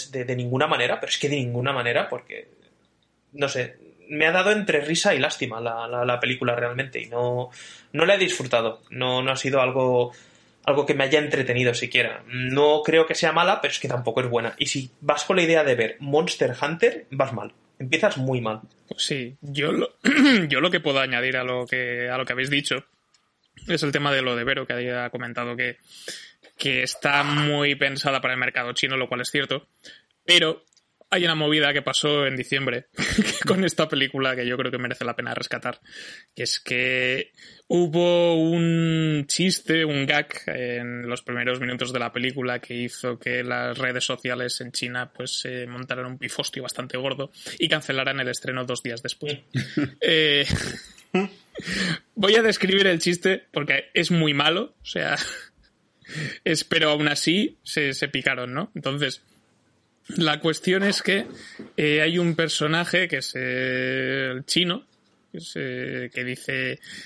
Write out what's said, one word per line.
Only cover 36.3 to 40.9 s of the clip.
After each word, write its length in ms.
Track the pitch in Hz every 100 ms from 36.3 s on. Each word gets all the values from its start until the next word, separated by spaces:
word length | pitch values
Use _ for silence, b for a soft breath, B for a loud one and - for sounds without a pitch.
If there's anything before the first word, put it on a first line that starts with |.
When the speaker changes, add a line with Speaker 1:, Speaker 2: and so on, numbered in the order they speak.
| -
Speaker 2:
que 80 |
es 160 | 120 -
que 720 | - 123 127 127 127 131 - B B B _
hubo 680 | 175 175 165 175 175 170 165
un 920 | 160 170 165 165 165 160 160 151 143
chiste, 580 | - 180 175 - 160 156
un 200 | 143 139
gag 220 | 147 147 - -
en 600 | 143 123 120 120